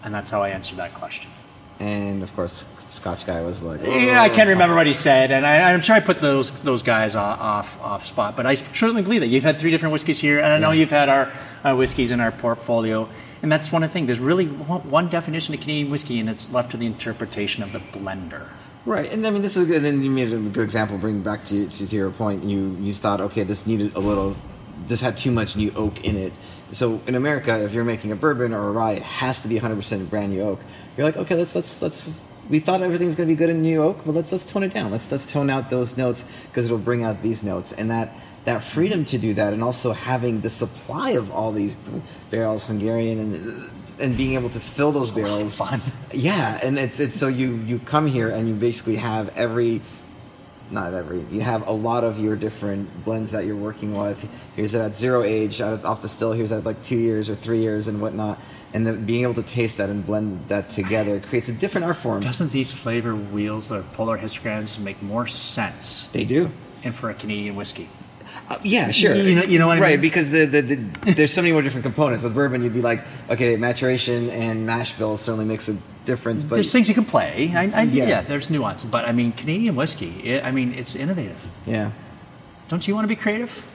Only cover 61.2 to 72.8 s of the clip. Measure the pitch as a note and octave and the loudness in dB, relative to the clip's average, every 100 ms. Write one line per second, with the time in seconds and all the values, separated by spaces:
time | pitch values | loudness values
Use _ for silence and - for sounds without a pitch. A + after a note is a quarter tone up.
61.2 | - B2+ A2+ A#2 G3 G3+ E3+ E3 B2 G#2+ | -2 -2 -2 -4 -2 0 0 -2 -2 -2
62.2 | G2+ B2 D#3+ C3 B2+ - A#2+ A#2 A#2 G#2+ | -2 -2 -2 0 -2 -4 -2 -2 -2 -4
63.2 | G2+ G2+ G#2 G#2+ G#2+ G#2+ F2 - A2 A2 | -4 -2 -2 -2 -6 -8 -8 -4 -2 -2
64.2 | A2 - A#2+ G#2+ G#2+ A2 G2+ G2 G2 A2 | -4 -6 -6 -4 -6 -6 -8 -8 -6 -4
65.2 | A#2+ - - - G2+ E2 - - - - | 0 0 0 0 -4 -4 -6 -6 -4 -4
66.2 | G#2+ C3 E3+ - - - B2+ A#2 - G#2 | 0 2 2 -2 -16 -10 -8 -6 -8 -8
67.2 | G#2+ G#2 G#2 G2+ G2+ - E2 - - - | -6 -6 -6 -6 -8 -8 -14 -16 -20 -20
68.2 | - - - - G#3 A3+ C#3+ - - G3+ | -18 -18 -8 -4 2 2 4 4 6 6
69.2 | G3 F3 F#3+ E3+ E3 E3 F3 D3 D#3 F3+ | 8 6 8 6 6 6 6 6 4 4
70.2 | D3 D#3 D#3 D3 B2+ C#3 G#2+ D#2+ A3 D#3 | 4 4 6 4 2 0 -2 -4 2 6
71.2 | D3+ - F3 D#3 C3+ B2+ B2+ A#2 D3 B2 | 6 6 4 4 4 0 -4 2 2 2
72.2 | A#2 A2+ C#3 B2+ A#2+ A2+ | 0 2 2 2 0 2